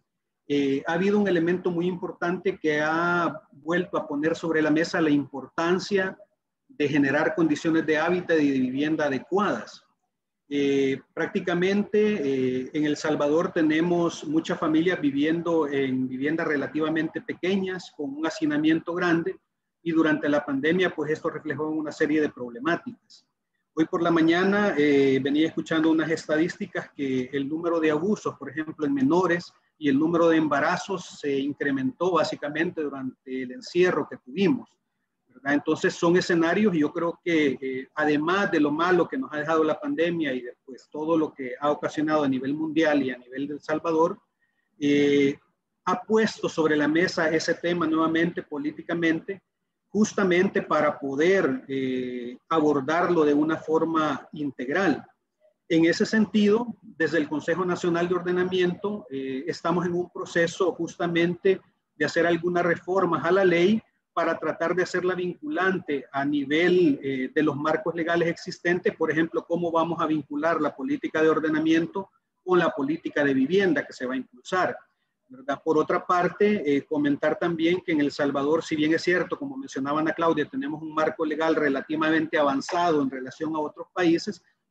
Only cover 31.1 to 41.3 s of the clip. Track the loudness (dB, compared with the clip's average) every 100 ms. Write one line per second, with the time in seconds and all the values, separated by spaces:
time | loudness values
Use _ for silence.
31.1 | -8 -2 -2 -2 -2 -2 0 -2 -2 0
32.1 | 2 0 -4 -6 -4 -4 -4 -6 -6 -10
33.1 | -12 -10 -8 -8 -12 -4 2 2 2 -4
34.1 | -10 -10 0 2 2 -4 _ _ _ _
35.1 | _ _ -10 -2 -2 0 0 0 0 2
36.1 | 4 2 2 2 2 2 2 0 0 -4
37.1 | -4 0 2 2 0 -6 -8 -8 -2 0
38.1 | 2 2 0 2 2 2 2 2 2 2
39.1 | -2 -6 -6 0 2 2 0 -4 -2 0
40.1 | 0 -2 -4 -8 -16 -20 -20 _ -8 0
41.1 | 0 0